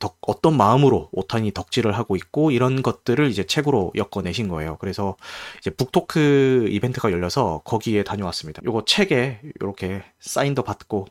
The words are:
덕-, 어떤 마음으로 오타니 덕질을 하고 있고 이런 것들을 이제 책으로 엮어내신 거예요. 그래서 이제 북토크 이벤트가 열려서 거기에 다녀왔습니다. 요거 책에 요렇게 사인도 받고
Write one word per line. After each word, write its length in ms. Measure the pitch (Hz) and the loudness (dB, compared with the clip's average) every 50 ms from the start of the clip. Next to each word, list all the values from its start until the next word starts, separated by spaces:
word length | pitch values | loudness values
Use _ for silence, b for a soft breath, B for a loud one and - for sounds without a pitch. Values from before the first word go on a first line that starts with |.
덕-, 180 | - 101 - _ | -8 -8 -8 _
어떤 340 | - - 104 - - 160 156 | -4 -4 -2 2 2 4 6
마음으로 540 | 127 101 104 117 135 143 131 117 90 78 - | 6 6 6 6 8 6 6 6 4 0 -4
오타니 400 | - 90 95 - - 113 110 104 | -6 -6 -4 -4 -2 -2 -2 -2
덕질을 400 | 101 - 98 - - 127 110 110 | -4 -6 -8 -4 -2 0 0 2
하고 240 | 104 107 117 - 98 | 0 0 -2 -2 -2
있고 340 | 90 - - - 147 151 156 | -4 -4 -4 -2 0 2 2
이런 320 | 127 117 127 127 131 131 | 4 4 2 2 2 0
것들을 480 | 123 123 107 - - - 117 147 151 139 | 0 -2 -2 -2 -2 0 2 2 2 0
이제 140 | 101 101 92 | 0 -2 -2
책으로 480 | - - 151 143 147 139 110 92 - - | -2 -2 -2 0 0 0 0 -2 -2 -2
엮어내신 540 | 104 101 - - 101 92 87 92 120 113 98 | -4 -6 -4 -4 -6 -4 -4 -4 -4 -4 -4
거예요. 300 | 85 78 78 80 80 - | -4 -4 -6 -6 -8 -8
그래서 360 | - 95 92 - 101 95 90 B B B B B B B B B | -8 -8 -6 -4 -4 -4 -4 B B B B B B B B B
이제 100 | - 117 | -8 -6
북토크 960 | - - 131 - - 180 170 - - 170 151 143 143 139 135 131 131 127 113 101 | -4 -4 -2 0 0 -2 0 0 0 2 4 4 6 4 4 4 4 4 2 2
이벤트가 420 | 98 101 110 127 127 - - 110 | 0 -2 -2 -2 -2 -2 0 0
열려서 500 | 90 87 90 87 - 143 120 92 80 78 - | 0 0 -2 -2 0 0 0 0 -2 -4 -4
거기에 380 | - 117 110 - 120 107 104 | -4 -4 -2 -2 0 0 0
다녀왔습니다. 600 | 98 - 107 101 98 87 82 - - 78 76 - - | 0 -2 -4 -6 -6 -6 -6 -8 -8 -10 -12 -10 -6
요거 200 | 120 110 113 107 | -4 -4 -2 0
책에 540 | - - - 202 - 156 123 123 139 123 107 - 151 - - | 0 2 2 2 2 2 2 2 0 -4 -8 -12 -16 -10 -8
요렇게 400 | 98 101 98 - 98 92 95 101 - - _ _ | -8 -8 -6 -6 -6 -6 -6 -6 -10 -14 _ _
사인도 460 | - - - 131 135 143 139 127 113 | -14 -6 -2 -2 0 0 0 -2 -2
받고 420 | - 101 - - - 110 101 95 - | -4 -6 -8 -6 -4 -4 -4 -4 -6